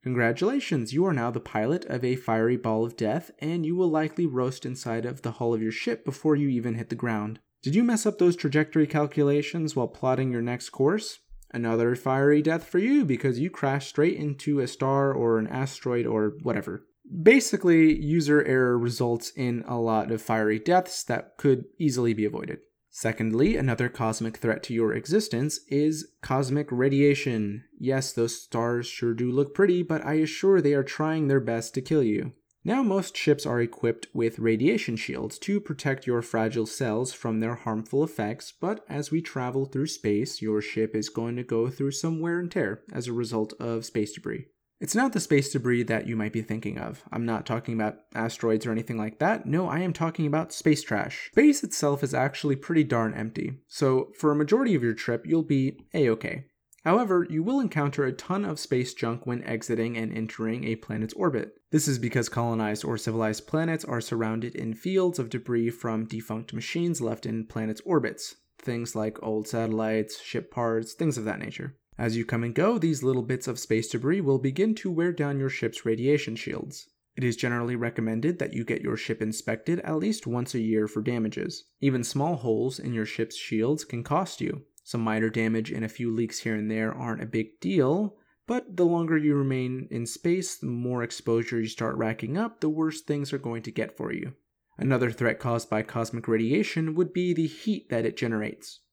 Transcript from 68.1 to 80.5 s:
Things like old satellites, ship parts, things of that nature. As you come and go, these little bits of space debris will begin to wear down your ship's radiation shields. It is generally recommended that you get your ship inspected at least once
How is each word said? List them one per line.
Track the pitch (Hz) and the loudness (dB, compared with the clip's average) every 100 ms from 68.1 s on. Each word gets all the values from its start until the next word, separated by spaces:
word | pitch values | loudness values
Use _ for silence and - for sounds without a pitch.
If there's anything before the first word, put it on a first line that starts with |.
| - - - _ _ | -6 -14 -14 _ _
Things | - 117 117 | -6 -6 -4
like | 110 107 107 | -4 -4 -4
old | 110 110 107 | -4 -4 -2
satellites, | 117 113 110 110 110 107 - | -2 -2 0 0 0 -2 -6
ship | - 117 - | -6 -8 -6
parts, | - 117 113 113 | -4 0 0 -4
things | - 165 123 | -2 -2 0
of | |
that | 107 101 | -4 -6
nature. | - - 135 - _ - | -8 -10 -12 -12 _ -4
As | 117 | -2
you | 113 117 | 0 -2
come | 117 | -2
and | 117 | 0
go, | 117 190 233 | 2 2 2
these | 165 147 | 0 0
little | 131 127 | 0 0
bits | 120 127 - | -2 -4 -4
of | 113 | -8
space | - 113 110 | 0 0 0
debris | 117 127 190 | -2 0 0
will | 147 135 | 2 2
begin | 135 139 214 | 0 0 0
to | 220 196 | 0 -2
wear | 165 175 | 0 0
down | 170 143 139 | 0 -2 0
your | 135 | -2
ship's | - 117 - 113 | -2 -4 -4 -2
radiation | 113 131 147 143 113 | 0 2 2 0 -8
shields. | - - 139 - - _ _ - | -8 -8 -8 -12 -20 _ _ -2
It | |
is | 127 113 | -2 0
generally | 127 120 120 | -2 0 -2
recommended | 123 117 117 113 113 143 175 | -2 -2 -2 -2 0 0 -2
that | - | -4
you | 123 117 | -4 -4
get | 120 | -4
your | 135 113 | -2 -4
ship | - 113 | -4 -4
inspected | 110 110 - 110 - 175 | -4 -4 -4 -4 -2 -4
at | - 156 | -2 -2
least | 196 214 - | 0 -2 -2
once | 120 120 | -4 -2